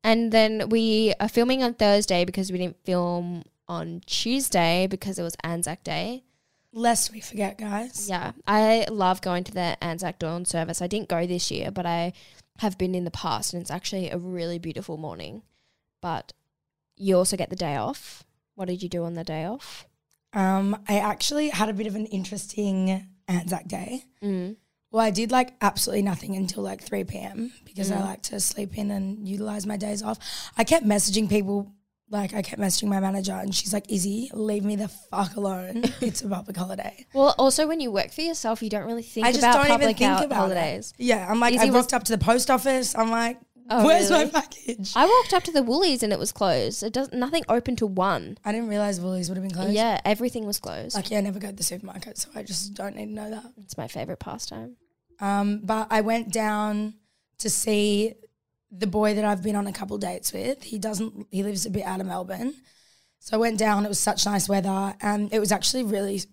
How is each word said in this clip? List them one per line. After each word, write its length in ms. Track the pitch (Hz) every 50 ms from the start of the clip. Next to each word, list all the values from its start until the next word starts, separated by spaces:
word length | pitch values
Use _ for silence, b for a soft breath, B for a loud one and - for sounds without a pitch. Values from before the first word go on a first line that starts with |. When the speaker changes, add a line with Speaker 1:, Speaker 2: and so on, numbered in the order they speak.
| -
Speaker 1:
And 280 | 220 226 233 233 226 214
then 360 | 226 220 214 220 220 196 220
we 460 | 220 226 226 226 214 214 226 214 - -
are 80 | 202 226
filming 340 | - 240 233 247 262 262 254
on 100 | 240 247
Thursday 500 | _ 220 208 202 208 208 - 185 175 175
because 260 | 185 185 196 190 190 180
we 60 | 180
didn't 180 | 180 180 165 _ _
film 580 | - 180 180 175 175 175 175 175 175 180 170 - - _ _ _ -
on 340 | 175 165 165 165 170 175 -
Tuesday 800 | - - - - 226 247 277 269 - - 185 170 165 170 180 185 190
because 300 | 196 185 - 196 190 185
it 40 | 175
was 140 | 170 170 - -
Anzac 400 | 165 170 170 170 - 165 - _
Day. 380 | 165 160 156 170 208 247 262 _ _ _ _ _ _ _ _ _ _ -
Speaker 2:
Lest 400 | 226 233 233 233 - - - 220
we 80 | 220
forget, 380 | - - - 202 202 196 202 -
guys. 500 | 220 208 202 208 233 254 - - 208 202
Speaker 1:
Yeah. 240 | 190 175 - - 233 - -
I 400 | - 202 214 220 220 226 226 214 -
love 300 | 226 208 190 180 185 185
going 240 | - 190 180 175 185
to 80 | - -
the 240 | 185 175 170 - - -
Anzac 360 | 170 165 175 202 170 170 _
Dawn 260 | 175 156 165 175 180
service. 380 | - - 170 165 165 170 - 180
I 60 | 180
didn't 200 | 208 214 214 -
go 180 | 175 165 170
this 240 | 180 180 180 - -
year, 200 | - - - -
but 160 | 202 190 175
I 260 | 175 170 170 170 175 180 b b b b b b b _ -
have 180 | - 214 190
been 180 | - 185 185 185
in 100 | 180 175
the 60 | 165 -
past, 400 | - - 165 123 104 202 - -
and 80 | 175 175
it's 80 | -
actually 400 | 143 180 - - - 190 185 151
a 80 | - 180
really 400 | 175 185 185 175 170 170 175 170
beautiful 380 | 170 165 147 - 196 - 165
morning. 460 | 151 156 147 87 82 80 76 - 220 - _ _ _ _ _ _ _ _ _ _ _ -
But 300 | 175 165 123 - - - _ _ _ _ _ _ _ _ _ _ _ _
you 200 | _ 196 190 190
also 200 | 180 185 185 -
get 140 | 185 165 -
the 60 | 185
day 200 | 185 180 156 143
off. 480 | 131 107 120 285 - - - - - - _ _ _ _ _ _
What 100 | - 190 185
did 140 | 180 180 185
you 60 | 175
do 160 | 180 175 170
on 100 | 170 170
the 100 | 165 165
day 200 | - 156 156 160
off? 420 | 180 220 277 - - - - - _ _ _ _ _ _ _ _ _ -
Speaker 2:
Um, 500 | 214 190 190 190 190 196 196 208 214 202 -
I 100 | 208 208
actually 500 | 202 208 208 - - - 294 294 302 302
had 200 | 294 175 214 220
a 40 | 214
bit 140 | 190 220
of 80 | 214 190
an 120 | 214 214
interesting 1000 | 220 - 190 185 185 208 196 - - - - 208 196 196 190 190 185 190 190 190 - - _ _ -
Anzac 380 | 180 175 170 175 180 165 - 170
Day. 340 | - - 190 208 247 262 - _ _ _ -
Speaker 1:
Mm. 340 | 202 190 185 180 185 220 _ _ _ _ _ _ _
Speaker 2:
Well, 140 | - 220 226
I 60 | 220
did, 200 | 190 175 233 220
like, 240 | 254 254 254 254 - _
absolutely 420 | 208 202 - - - - - 208 202
nothing 340 | 202 185 - - 214 196
until, 260 | 190 190 180 - - 202
like, 200 | 190 196 190 -
three 220 | - 214 202 190
P 140 | 190 202 196
M 340 | - - 196 208 226 247 247 - _
because 260 | - - 190 196 185
I 60 | 202
Speaker 1:
Mm. 80 | 196 196
Speaker 2:
like 180 | 196 190 - -
to 160 | - 220 202
sleep 380 | 196 - - - 208 190 - 214
in 120 | 208 202
and 360 | 202 196 196 190 202 220 208 185
utilize 380 | 202 202 208 214 208 208 190
my 100 | 208 214
days 260 | 202 202 208 208 202 214
off. 160 | 214 220 - B B B B B B B
I 80 | - 226
kept 220 | - 320 330 269
messaging 420 | 208 208 208 196 - 190 214 220 180
people. 440 | 196 214 202 190 202 202 202 202 - _ _ _ _ _ _ _
Like, 240 | 214 208 202 202 -
I 80 | 214
kept 220 | 190 - - - 208
messaging 240 | 190 180 - -
my 140 | 208 196 190
manager 320 | 190 190 196 196 190 190 190
and 200 | 190 190 202 185
she's 200 | - - 202 208
like, 180 | 208 202 -
"Izzy, 400 | 220 196 175 202 196 220 240 262 -
leave 320 | 220 220 214 208 208 196
me 120 | 208 208
the 100 | 196 208 196
fuck 460 | - - - _ - 196 202 175 196
alone. 480 | 214 202 196 190 185 185 185 190 233 240 254 -
Speaker 1:
<laughs> 80 | -
Speaker 2:
It's 220 | 247 233 175 - -
a 60 | 202
public 280 | 196 180 202 - 196
holiday." 480 | 180 180 185 190 196 - - - - 262 _ -
Speaker 1:
Well, 220 | 269 277 285 -
also 300 | - 254 269 - - 311
when 140 | 302 320 330
you 100 | 285 247
work 220 | 208 196 - - -
for 80 | - 311
yourself, 400 | 339 330 - - 226 226 220 233
you 80 | 214
don't 160 | 208 208 180
really 160 | 220 233 233 226
think 240 | - - 226 220
Speaker 2:
I 60 | 240 247
just 100 | 226 240
Speaker 1:
about 120 | 240 247
Speaker 2:
don't 120 | - 285
even 120 | 285 285 269
Speaker 1:
public 180 | 285 220 220 -
Speaker 2:
think 140 | 247 262 285
Speaker 1:
hol-, 100 | 285 -
Speaker 2:
about 100 | 277 277 196 190 190 190
it. 20 |
Speaker 1:
holidays. 400 | 175 165 156 - 190 220 - - _
Speaker 2:
Yeah, 280 | 247 247 226 208 185 175
I'm 120 | 214 233
like, 140 | 240 240 240
Speaker 1:
Izzy 80 | 247 226
Speaker 2:
I 60 | -
Speaker 1:
was 40 | 254
Speaker 2:
rocked 180 | 240 247 247 -
up 100 | 247 -
to 120 | - 226
the 80 | 202 -
post 240 | 196 233 254 247 -
office. 460 | 262 254 - 269 262 262 254 - -
I'm 140 | 226 226 226
like, 280 | 226 233 233 233 247 247 - _ _ _ - -
Speaker 1:
Oh, 160 | 220 240 220
Speaker 2:
"Where's 240 | 302 320 349 - -
Speaker 1:
really? 180 | 349 311 302
Speaker 2:
my 40 | -
package?" 640 | 302 311 - - - - - - 233 220 196 190 -
Speaker 1:
I 100 | 233 -
walked 300 | 370 453 508 480 - -
up 80 | 359 349
to 100 | - 330
the 120 | 294 262
Woolies 400 | 233 247 302 392 349 277 240 -
and 80 | 208 208
it 60 | -
was 100 | - 202
closed. 540 | - - 208 190 165 135 104 117 214 - -
It 80 | 220 214
does, 200 | 247 269 277 -
nothing 300 | 247 247 269 302 330 - -
open 260 | 220 240 233 262 247
till 140 | 226 226 208
one. 500 | 190 185 180 196 180 123 82 78 202 - _
Speaker 2:
I 80 | 208 208
didn't 160 | 226 233 226
realize 320 | 208 208 208 202 202 175
Woolies 280 | 175 185 185 185 180 160
would 80 | 185
have 60 | 185 190
been 80 | 190 180
closed. 180 | 170 185 202 208
Speaker 1:
Yeah, 280 | 208 220 233 208 - -
everything 420 | 190 214 208 233 247 - 233 220
was 140 | 202 208 -
closed. 340 | - - 85 - - - 240
Speaker 2:
Like, 160 | 208 190 -
yeah, 80 | 220 208
I 40 | 202
never 180 | 202 190 208
go 80 | 190 202
to 40 | 196
the 80 | 190 170
supermarket, 520 | - - 180 208 190 - 196 - - - -
so 120 | - - -
I 80 | - -
just 280 | - 190 165 196 202 202
don't 200 | - 190 202 -
need 120 | - 214
to 60 | 214 214
know 180 | 214 214 214
that. 160 | 220 214 233 240 254 - 202
Speaker 1:
It's 120 | - -
my 120 | - - -
favourite 320 | - - 113 - 185 -
pastime. 560 | - - - 240 - - - 220 226 247 247 _ _ _ _ _ _ _ _ _
Speaker 2:
Um, 400 | 202 196 202 202 202 202 208 214 214
but 220 | 190 220 220 220 -
I 100 | 226 214 214
went 300 | 220 226 233 233 220 180
down 600 | 226 214 214 214 208 214 214 208 208 214 214 214 _ _ _ _ _ _ _ _ _
to 120 | - 220
see 640 | - - - - 214 208 208 208 208 202 214 226 214 _ - - _ _ _ _ _ _ _ _
the 160 | 208 180 214
boy 280 | 202 175 214 214 214 208
that 100 | 208 214
I've 180 | 208 208 185 175
been 140 | 214 208
on 100 | 202 202
a 60 | 202 190
couple 240 | - 196 196 208 208
dates 340 | 196 180 180 180 - - -
with. 300 | 190 196 240 269 277 -
He 140 | - 226 214
doesn't, 480 | 180 220 214 185 220 220 208 202 202 _
he 120 | - 185 196
lives 220 | 208 208 185 175
a 40 | 226
bit 140 | 185 214 -
out 160 | 185 190 185
of 60 | 190
Melbourne. 480 | 185 175 180 180 185 190 185 233 262 294 - b b b b b b b b b b b b
So 180 | - - -
I 40 | 220
went 180 | 226 233 220 202
down, 260 | 214 214 208 202 208
it 40 | 208
was 100 | 202 -
such 280 | - - - - -
nice 220 | 208 208 196 180 -
weather, 460 | 202 196 180 196 190 190 196 196 196 -
and 320 | - 208 208 208 208 202 214
it 80 | 220
was 100 | 214 196 208
actually 320 | 196 - - - 254 254
really 380 | 208 208 196 202 196 202 196 - -